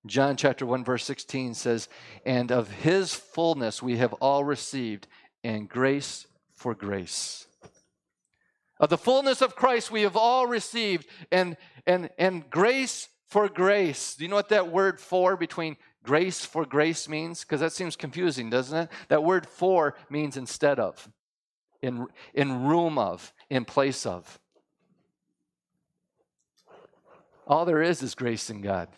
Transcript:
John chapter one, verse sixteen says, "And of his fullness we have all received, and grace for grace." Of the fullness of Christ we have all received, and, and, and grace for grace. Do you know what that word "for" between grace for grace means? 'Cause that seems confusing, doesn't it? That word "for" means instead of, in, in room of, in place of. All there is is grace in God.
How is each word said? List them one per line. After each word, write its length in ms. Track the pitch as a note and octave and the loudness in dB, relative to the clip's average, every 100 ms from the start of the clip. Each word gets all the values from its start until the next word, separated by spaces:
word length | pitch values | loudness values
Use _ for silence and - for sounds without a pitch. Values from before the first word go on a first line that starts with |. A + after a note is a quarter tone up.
| A2 | -2
John 300 | A#2 C#3 C3 | 2 2 2
chapter 300 | C#3+ B2+ B2+ | 0 0 -4
one, 180 | B2+ | -4
verse 220 | B2 B2 - | -2 -4 -4
sixteen 480 | C#3 - C3+ B2+ | -10 -8 -6 -6
says, 340 | A#2 B2+ A#2 - - - - - | -4 -2 -2 -4 -18 -20 -10 -2
"And 260 | B2+ A#2+ | 0 2
of 180 | B2 G2+ | 0 0
his 440 | G2+ D3 F#3 F#3 | -2 2 2 0
fullness 680 | - - - E3 D3+ A#2 - | -6 -8 -2 0 0 -2 -4
we 160 | B2 A#2+ | -4 0
have 140 | B2 | 0
all 300 | - C3+ C#3+ | 2 2 2
received, 640 | C#3+ C#3 - C#3 A#2 G2+ - - _ _ A#2 | 0 -4 -6 -6 -6 -8 -14 -20 _ _ -6
and 240 | A2 G#2 | -6 -6
grace 580 | B2 C3 C#3+ C#3 - - _ _ _ | 0 2 0 -4 -12 -18 _ _ _
for 200 | B2 A2 | -8 -6
grace." 720 | G2+ G2 F2 - - - - _ - _ _ _ _ _ _ _ _ _ _ _ | -4 -4 -6 -8 -8 -12 -18 _ -20 _ _ _ _ _ _ _ _ _ _ _
Of 100 | D3+ | 2
the 80 | E3 | 2
fullness 440 | - C4 C4+ B3 | 4 4 2 2
of 140 | B3+ - | 0 4
Christ 360 | B3+ A#3+ - | 2 2 0
we 100 | G#3+ | 0
have 160 | G3+ F#3 | 2 4
all 280 | A#3 B3+ B3 | 4 4 2
received, 600 | A#3 - A#3 G#3+ F3 - - E3 | -2 -4 -4 -2 -2 -6 -20 0
and, 240 | F3+ F3+ E3 - - - | 0 0 -4 -18 -4 0
and, 220 | F3+ D#3+ - | 0 0 0
and 320 | F#3 F3+ C#3+ | 0 0 -4
grace 580 | D#3+ G#3+ C4+ B3+ - - _ _ | 2 4 2 -2 -6 -14 _ _
for 180 | G#3 G3+ | 0 0
grace. 680 | F#3+ F#3+ G#3 F3+ C3+ - - | 2 4 4 2 -2 -10 -8
Do 100 | E3+ | -2
you 40 | |
know 60 | G3+ | -2
what 140 | G3 | 4
that 200 | G#3 F3+ | 2 4
word 300 | E3+ F#3+ F#3 | 2 2 0
"for" 380 | - F#3 F#3 F#3+ | -2 2 2 2
between 400 | E3 - D#3+ D3 _ _ | -4 -4 -6 -8 _ _
grace 400 | A#2 D3 F#3 E3+ | 2 2 2 -4
for 220 | - D#3+ D3 | -6 -4 0
grace 420 | C#3 D#3 D#3+ C#3+ | 2 2 0 -6
means? 380 | D#3 E3 E3+ - | -8 -8 -12 -6
'Cause 160 | D3 | -2
that 100 | D#3+ | -2
seems 240 | - F3+ - | -2 -8 -6
confusing, 540 | C#3+ D#3 F3+ C3 A2+ | -10 -2 -2 -2 -2
doesn't 280 | B2 B2+ D#3 | -2 0 -4
it? 120 | E3 - - | -4 -10 2
That 160 | D3+ | 2
word 240 | D#3+ F#3 - | 4 2 -2
"for" 480 | - F3+ F#3 D3 - - | -2 2 4 2 -2 -8
means 260 | D3 D3+ C3+ | -6 -4 -6
instead 440 | B2 - D3 C3 | -10 0 2 2
of, 300 | G2 - - _ _ _ _ _ _ _ | -2 -6 -20 _ _ _ _ _ _ _
in, 260 | C3 B2 B2 - - | -6 -6 -10 -14 -6
in 320 | C3+ C#3 B2+ C3+ | -2 0 0 2
room 320 | E3+ E3+ D3 | 2 2 0
of, 340 | G2 F2 - _ _ | -2 -4 -14 _ _
in 140 | C3 | -4
place 420 | A#2 - C#3 C3 A#2 | 0 0 0 -2 -6
of. 320 | F2+ F2 - _ _ _ _ _ _ _ _ _ _ _ _ _ _ _ _ _ _ _ _ _ _ _ - - _ _ - _ _ - | -8 -12 -20 _ _ _ _ _ _ _ _ _ _ _ _ _ _ _ _ _ _ _ _ _ _ _ -20 -20 _ _ -20 _ _ 0
All 160 | D3+ | 0
there 180 | F3 D#3 | 2 2
is 220 | E3 E3+ | 2 0
is 120 | B2+ - | -4 -6
grace 340 | B2 A2+ - | -6 -4 -8
in 120 | G#2+ | -8
God. 280 | G2+ F#2+ E2+ | -4 -4 -6